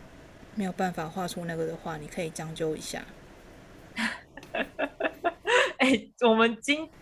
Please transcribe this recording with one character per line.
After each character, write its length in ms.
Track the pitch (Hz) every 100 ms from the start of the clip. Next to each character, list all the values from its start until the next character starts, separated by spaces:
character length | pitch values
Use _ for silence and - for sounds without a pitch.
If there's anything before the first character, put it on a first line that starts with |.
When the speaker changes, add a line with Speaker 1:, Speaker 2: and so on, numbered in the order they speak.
| - - - - -
Speaker 1:
没 100 | 214
有 80 | 190
办 200 | 175 185
法 160 | 175 160
画 180 | 190 175
出 200 | - 170
那 100 | 165
个 100 | 160
的 80 |
话， 220 | 170 170 156
你 100 | 147
可 160 | -
以 60 | 160
将 260 | - 160
就 220 | 160 160 156
一 40 |
下。 220 | - - - - - - - - - - - -
Speaker 2:
<laughs> 80 | - - - - - - - - 285 - 320 - 349 - 392 494 403 -
哎， 200 | 262 233 - - 240
我 60 |
们 220 | 220 226 220
今-， 260 | - 294 320 -